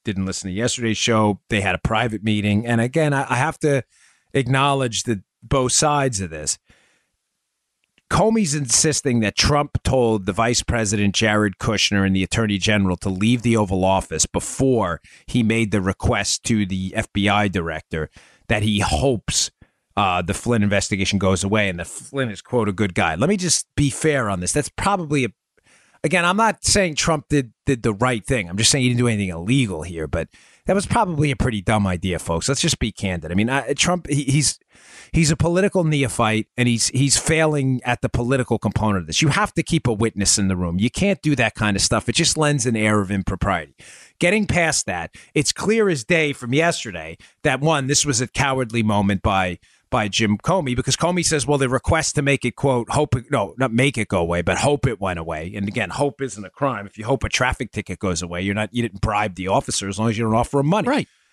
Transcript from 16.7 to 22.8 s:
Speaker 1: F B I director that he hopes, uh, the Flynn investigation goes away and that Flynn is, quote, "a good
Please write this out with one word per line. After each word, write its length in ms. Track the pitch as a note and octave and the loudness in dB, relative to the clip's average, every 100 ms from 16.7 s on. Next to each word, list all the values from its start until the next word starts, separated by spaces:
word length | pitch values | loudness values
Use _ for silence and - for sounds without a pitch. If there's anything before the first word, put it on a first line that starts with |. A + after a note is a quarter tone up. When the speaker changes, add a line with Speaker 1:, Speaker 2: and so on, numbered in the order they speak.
| F#2+ F#2+ A2 | -2 -4 -4
Speaker 1:
F 140 | A2 | -4
B 160 | G#2 G2+ | -2 2
I 180 | G2+ G#2 | 2 2
director 640 | F2+ E2 D#2 - E2 D2+ - - _ - | -2 -4 -6 -6 -6 -6 -10 -20 _ -4
that 160 | G#2+ | -2
he 160 | G#2+ G2+ | 0 0
hopes, 720 | G2 D2 C3+ B2 - - - - - _ _ - | 0 0 0 -2 -2 -4 -4 -8 -20 _ _ -2
uh, 260 | G2 F2+ | 0 0
the 120 | F2 | -2
Flynn 300 | F#2+ A2+ A#2 | -4 0 0
investigation 560 | G2+ G2 - G2 G2 G2 | 2 0 0 -2 -2 0
goes 240 | F#2+ F#2+ | 2 0
away 240 | G2 G#2+ G2+ | 0 0 0
and 100 | E2+ | -4
that 80 | E2+ | -10
Flynn 440 | - - C#3 B2 | -12 -10 -6 -6
is, 120 | F#2+ | -6
quote, 260 | - A#2+ G#2 | -4 0 0
"a 40 | |
good 240 | F#2 | 0